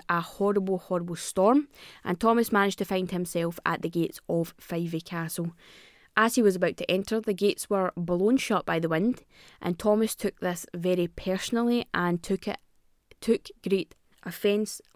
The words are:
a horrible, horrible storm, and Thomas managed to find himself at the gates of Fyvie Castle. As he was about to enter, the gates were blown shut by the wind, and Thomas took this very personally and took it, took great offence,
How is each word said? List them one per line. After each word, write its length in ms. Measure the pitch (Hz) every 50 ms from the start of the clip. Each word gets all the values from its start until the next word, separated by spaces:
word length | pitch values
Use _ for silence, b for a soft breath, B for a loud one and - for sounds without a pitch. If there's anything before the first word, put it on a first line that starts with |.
| - -
a 120 | 175 170
horrible, 580 | 170 - - - 196 202 202 202 190 190 190 180
horrible 360 | - - 185 175 175 175 170
storm, 520 | - - - - 190 185 214 254 294 294 - B B B B B B B
and 160 | - 175 -
Thomas 320 | - 226 233 233 226 -
managed 280 | 226 202 202 196 190 -
to 60 | 202
find 260 | - 196 185 185 185
himself 480 | 190 175 180 170 - 175 170 170 170 - -
at 200 | 170 170 - -
the 60 | 165
gates 300 | 165 170 165 - - - _
of 300 | - 170 170 165 - -
Fyvie 480 | - - - 175 170 175 165 170 165 165
Castle. 460 | - 180 170 165 160 - - 170 170 - b b b b b b b b b b b b
As 160 | 208 220 233 -
he 80 | 262
was 140 | 220 202 185
about 220 | 185 180 170 -
to 120 | - 175 -
enter, 320 | 175 190 196 - 220 220
the 140 | 220 220 196
gates 340 | 175 196 208 - - - -
were 240 | 202 196 185 180 -
blown 420 | 180 175 170 180 175 190 220 254
shut 280 | 262 - - 220 180 -
by 140 | - 170 165
the 100 | 165 160
wind, 340 | 160 160 196 240 254 - b b b b b b b b
and 160 | - 175 175
Thomas 380 | - - 214 208 214 220 220 -
took 240 | - - 202 - -
this 260 | - 180 175 170 - - -
very 320 | 175 170 185 180 180 175
personally 800 | 170 - - - 185 185 190 - - 240 233 233 240 240 240 - _ -
and 300 | - 175 175 175 175 -
took 240 | - 196 196 -
it, 100 | 208 - - _ _ _ _ _ _ _ _ _ _ - -
took 280 | - - 226 - - - - _
great 320 | - 180 196 190 - _ - _ _ _ _ _ -
offence, 580 | 175 170 - - 202 202 214 214 202 - - - _ -